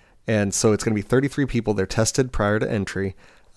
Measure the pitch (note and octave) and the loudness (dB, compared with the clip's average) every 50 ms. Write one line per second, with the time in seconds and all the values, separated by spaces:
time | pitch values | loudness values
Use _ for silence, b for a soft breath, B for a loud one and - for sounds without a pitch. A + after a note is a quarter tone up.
0 | B B B B _ - A#2 G#2+ G#2 G2+ F#2 - - A2+ G#2+ G2+ - A#2 A2 G#2 | B B B B _ -2 0 0 0 0 0 2 2 2 2 2 0 -2 -2 -2
1 | G2 - - B2+ C3+ C#3 - - C#3+ B2 - A#2+ A2+ - G#2+ G#2 F#2+ - - - | 0 2 2 2 2 0 -2 -2 -2 -2 -2 -2 -2 0 -2 -2 -2 -2 0 0
2 | A2 - - - C3+ B2+ - - G#2+ G#2 G#2 A2 B2+ - B2 G#2+ G2 - - F#2+ | 0 0 2 0 -2 0 0 0 2 2 2 0 0 0 -2 -2 -2 -4 -4 -4
3 | G2 G2 F#2 b b b b b b b b | -4 -4 -6 b b b b b b b b